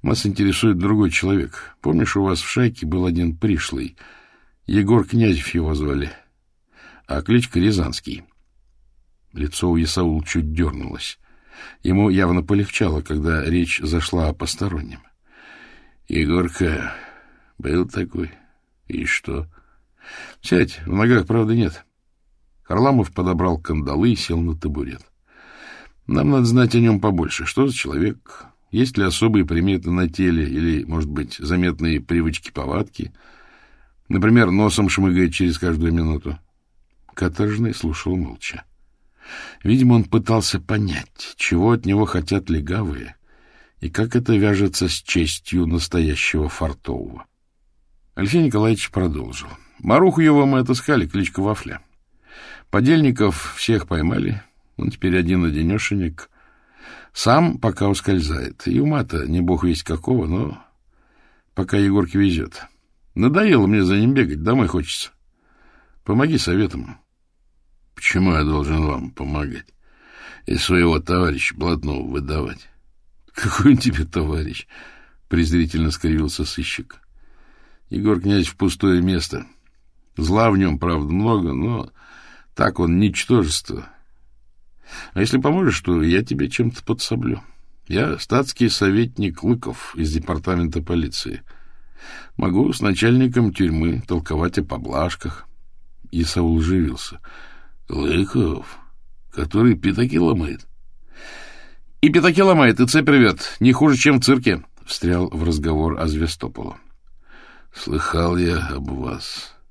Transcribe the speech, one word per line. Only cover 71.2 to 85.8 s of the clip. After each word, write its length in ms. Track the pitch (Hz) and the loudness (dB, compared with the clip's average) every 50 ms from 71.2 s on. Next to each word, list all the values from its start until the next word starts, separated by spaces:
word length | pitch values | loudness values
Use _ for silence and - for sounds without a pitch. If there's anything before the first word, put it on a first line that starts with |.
| 90 85 73 67 - - - | 2 0 0 -2 -4 -4 -4
блатного 480 | 85 82 87 85 76 - 73 73 67 65 | -4 -2 -2 -2 -2 -2 -4 -6 -4 -6
выдавать?" 640 | 64 64 71 71 67 76 78 73 - - - - - - - _ - _ _ _ - _ - _ - _ | -6 -6 -6 -6 -4 -4 -4 -4 -6 -8 -14 -18 -20 -20 -20 _ -20 _ _ _ -20 _ -20 _ -18 _
"Какой 400 | - - 104 - - 92 139 143 | -6 -6 -4 -2 4 6 6 6
он 40 | 123 | 6
тебе 260 | - 127 82 71 76 | 4 0 -2 -2 -4
товарищ?" 600 | 80 - 90 80 76 76 78 76 - - - - _ - - - - - - - _ _ - - - | -4 -4 -4 -4 -2 -4 -4 -4 -6 -8 -12 -14 _ -20 -20 -20 -20 -20 -20 -20 _ _ -20 -10 -2
презрительно 640 | - 85 85 78 80 87 82 78 - 80 80 78 76 | 0 0 2 2 2 2 2 2 0 0 0 0 -2
скривился 520 | - - 80 78 78 78 73 - - 76 | -2 0 0 0 2 0 -2 -2 -4 -6
сыщик. 560 | - - - - - - - 64 - - - _ - _ - - - - - - _ - _ - _ - - - - | -6 -6 -8 -8 -8 -8 -10 -12 -14 -18 -20 _ -20 _ -20 -20 -20 -20 -20 -20 _ -20 _ -20 _ -20 -20 -16 -8
"Егор 300 | - - 101 107 107 87 | -6 -2 2 2 2 2
Князь 280 | 87 98 101 101 87 80 | 2 2 2 2 2 0
в 80 | - | -2
пустое 440 | _ 98 95 87 - - 98 92 92 | _ 0 0 0 2 2 2 4 4
место. 460 | 87 92 95 87 80 - - - - - _ _ _ _ _ _ _ _ _ _ - _ _ | 2 2 0 0 -2 -4 -8 -10 -10 -12 _ _ _ _ _ _ _ _ _ _ -20 _ _
Зла 340 | - 78 78 92 107 113 117 | -4 -2 2 2 4 4 4
в 60 | 101 | 4
нем, 240 | 95 95 92 76 71 | 4 4 2 0 0
правда, 320 | 85 85 85 78 73 73 82 | -2 -2 -2 -2 -2 -2 -2
много, 400 | 92 104 110 117 104 87 85 67 | 0 2 2 2 2 0 -2 -2
но 380 | 64 76 110 120 113 - - _ - - - - - - - - - - _ - | -2 -2 -2 -4 -4 -6 -10 _ -20 -20 -20 -20 -20 -20 -20 -20 -20 -20 _ -6
так 240 | - - 104 - - | -2 -2 -2 0 0
он 180 | 90 82 82 90 | 0 2 4 4
ничтожество. 880 | 104 104 - - - - 127 120 95 78 76 - - - - - - - - - - - - - - - - - _ - - - - - - - - - - - - - - | 4 2 2 -2 -2 2 2 2 2 2 -2 -4 -6 -8 -10 -12 -12 -14 -20 -20 -20 -20 -20 -20 -20 -20 -20 -20 _ -20 -20 -20 -20 -20 -20 -20 -20 -20 -18 -18 -18 -10 -2
А 80 | - | 0
если 180 | 98 110 - 131 | 0 2 2 2
поможешь, 420 | 131 147 151 185 190 147 90 78 | 2 2 2 2 2 2 0 0